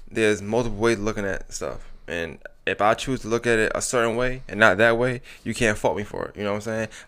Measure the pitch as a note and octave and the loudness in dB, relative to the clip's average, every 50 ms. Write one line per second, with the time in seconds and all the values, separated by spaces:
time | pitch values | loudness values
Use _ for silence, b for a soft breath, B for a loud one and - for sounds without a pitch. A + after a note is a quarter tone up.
0 | b - - A2 A2+ G#2+ G#2+ F#2+ G2+ G2+ A2 A#2+ B2 A#2 G#2 G2+ A2+ A#2 A#2 G2+ | b -6 0 2 4 4 4 2 0 -2 0 0 0 0 -2 0 2 2 2 2
1 | G2+ G#2+ G#2+ G#2+ G2+ F#2+ F#2 - - - - - - C#2+ A#1+ - - - - - | 0 -2 -2 -2 -4 -4 -4 -6 -8 -10 -10 -8 -6 -6 -8 -8 -12 -14 -16 -16
2 | - - D#2+ E2+ E2+ D#2+ - - - - - - - - F#2 - G2 G#2+ A2+ - | -10 -8 -6 -4 -4 -6 -8 -12 -16 -20 -16 -8 -4 -4 0 2 4 2 2 2
3 | - - C3 A#2+ - G#2+ A2+ A#2 A#2 A#2+ A#2 A2 A2 F2 - - - - - B2 | 0 -4 -4 -4 -4 -2 -2 0 2 2 2 4 2 2 0 -2 -4 0 0 2
4 | A#2 A#2 G#2+ A#2 B2+ B2+ B2 C3 - - - G#2 A2 G#2+ F#2+ G2 A2+ A#2 A#2 A2+ | 2 2 0 0 0 -2 -2 -4 -8 -6 0 4 4 6 6 6 6 6 6 4
5 | B2 B2+ B2 A#2+ B B B B B A#2 A2 - B2 A2 G#2 G#2+ - A#2+ D#2 F#2+ | 2 0 0 -4 B B B B B -6 -2 2 2 2 2 2 0 0 0 0
6 | G#2 - - - - - - - G#2 G2+ G2+ G#2+ G#2 A#2 A2 A2 A2 G#2+ B B | -4 -6 -6 -6 -6 -6 -6 -6 -2 -2 -2 -2 -4 -4 -4 -4 -4 -6 B B
7 | B | B